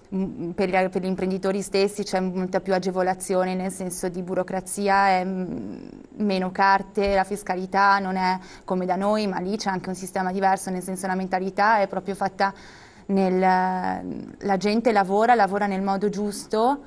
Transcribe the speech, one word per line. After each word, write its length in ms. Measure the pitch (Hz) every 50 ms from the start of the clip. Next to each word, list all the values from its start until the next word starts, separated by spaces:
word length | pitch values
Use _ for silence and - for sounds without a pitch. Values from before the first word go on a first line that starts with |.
| - - 196
mm, 360 | 190 190 - - - 175 170
per 160 | 175 - 196 185
gli, 220 | 180 190 190 190
per 120 | 190 190
gli 40 | 180 190
imprenditori 540 | 190 180 185 190 190 190 185 190 190 208
stessi 420 | 190 - - 196 196 202 202 - 202
c'è 160 | - - 185
molta 400 | 185 185 180 190 185 180 190 190
più 140 | 185 196 190
agevolazione, 840 | 185 185 190 180 185 180 185 185 185 - - 190 185 185 185 185
nel 160 | 185 180 190
senso 380 | 185 185 185 180 175 - - 185
di 120 | 175 185 180
burocrazia, 840 | 175 185 180 180 185 190 185 185 - - 202 202 196 196 196 196 196
è, 160 | 185 185 180
mm, 640 | 185 190 185 185 165 156 - - 104 87 - 50 50 - 52 - - - -
meno 340 | 214 202 190 185 185 185
carte, 640 | 185 196 196 196 196 196 196 - - 214 196 202 196
la 80 | 190 190
fiscalità 760 | 190 202 190 - - 185 185 190 190 - 196 196 196 196 202
non 180 | 196 185 190 185
è 200 | 185 185 185 185 - - - - -
come 200 | - 190 185 180
da 120 | 180 180 185
noi, 280 | 190 208 214 214 214 196
ma 120 | 190 180
lì 160 | 180 185 208
c'è 140 | 220 - 196
anche 180 | 190 180 - 190
un 80 | 185
sistema 380 | 185 190 170 - 196 185 185 185
diverso, 360 | 196 196 190 190 190 - 190
nel 140 | 185 180 180
senso 240 | 190 185 185 - 190
la 80 | 185
mentalità 640 | 185 190 185 190 185 190 190 185 - 202 214 233 208
è 80 | 196 196
proprio 260 | - 185 180 202 196
fatta 400 | - 196 190 - - 196 196 196 - - - - - - - - - - -
nel, 320 | 196 190 190 185 185 185
la 1160 | 185 185 185 185 185 185 185 185 185 - - 90 - - 65 - - - - - - 202 196 185
gente 340 | 190 208 214 233 226 247
lavora, 440 | 214 208 190 180 196 208 220 233 247
lavora 320 | 226 202 185 196 202 208 202
nel 160 | 196 190 196
modo 260 | 196 196 196 202 208
giusto, 720 | 170 196 208 208 190 - - - - 214 226 254 285 277 -